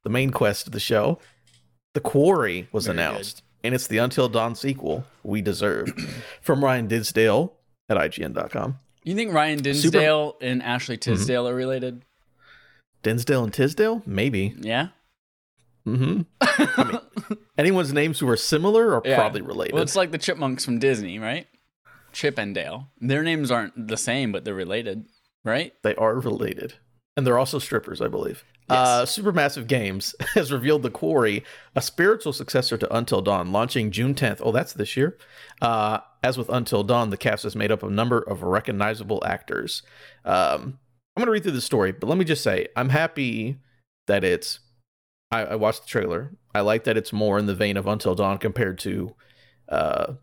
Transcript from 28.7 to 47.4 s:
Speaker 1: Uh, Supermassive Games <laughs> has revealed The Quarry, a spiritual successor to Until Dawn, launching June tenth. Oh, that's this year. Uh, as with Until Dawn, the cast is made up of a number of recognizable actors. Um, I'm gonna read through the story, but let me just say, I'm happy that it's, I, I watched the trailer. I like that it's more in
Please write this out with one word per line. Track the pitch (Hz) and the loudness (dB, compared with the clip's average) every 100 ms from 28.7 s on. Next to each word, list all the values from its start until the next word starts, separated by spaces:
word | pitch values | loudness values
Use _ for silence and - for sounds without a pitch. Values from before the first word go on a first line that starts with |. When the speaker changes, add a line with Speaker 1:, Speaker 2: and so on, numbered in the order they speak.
| 127 127 | 2 4
Speaker 1:
Uh, | 120 127 | 4 2
Supermassive | - 208 170 143 139 117 | -2 0 2 0 -2 -2
Games | 127 101 95 - - | 0 0 -4 -6 -8
<laughs> | - 226 | 0 0
has | 127 | 2
revealed | 135 127 151 | 0 2 2
The | 123 | 0
Quarry, | - 160 156 110 104 - - - - | -4 0 4 4 2 -6 -20 -6 -4
a | |
spiritual | - - 185 220 156 | -4 2 4 4 0
successor | 135 131 135 123 113 | -6 -2 0 0 0
to | - 117 | 0 0
Until | 120 101 | 0 0
Dawn, | 95 98 90 | 2 0 2
launching | 98 123 127 107 | 0 0 0 -2
June | 98 123 | 0 0
tenth. | 139 127 104 | 2 0 0
Oh, | 113 | 0
that's | 113 - | 0 -2
this | - 104 - | -6 -4 0
year. | 147 - - - - - | 0 0 -18 -20 -20 -4
Uh, | 120 113 107 107 - _ | 0 2 0 -2 -6 _
as | 131 127 | -2 -2
with | 113 | -2
Until | 123 117 107 | -2 0 0
Dawn, | 104 131 110 | 2 2 2
the | 101 | -2
cast | 123 104 | -2 -2
is | 107 107 | -4 -4
made | 104 | 0
up | 107 | 0
of | 101 | 0
a | |
number | 101 120 120 | 0 2 0
of | - 101 | 0 -4
recognizable | 90 95 - 98 104 110 101 104 - | 0 0 0 -2 0 -2 -4 -4 -2
actors. | - - - - - - - - - | -4 -4 -6 -6 -8 -12 -20 -20 -12
Um, | - 92 80 71 62 135 _ _ _ - | -2 2 2 0 -6 -14 _ _ _ -4
I'm | |
gonna | 240 | 0
read | 214 | 0
through | 185 | 0
the | 131 | -4
story, | - 123 95 | -2 0 0
but | 95 110 | -2 -2
let | 175 | 0
me | |
just | 170 147 | 2 0
say, | 117 98 - - | 0 0 -2 -2
I'm | 127 | 0
happy | 143 160 151 131 113 110 139 _ _ _ _ - | 2 0 -2 -4 -2 -6 -8 _ _ _ _ 0
that | 101 | 2
it's, | 92 87 - - _ _ _ _ _ _ - | 2 0 -2 -10 _ _ _ _ _ _ -6
I, | 113 | -4
I | 104 107 | -2 0
watched | 107 - | 0 0
the | - | -4
trailer. | 120 90 85 143 185 _ 104 | -2 -2 -2 -6 -14 _ 0
I | |
like | 101 113 117 | 2 2 2
that | 110 | 0
it's | 107 | 0
more | 104 107 | 0 2
in | 101 | 2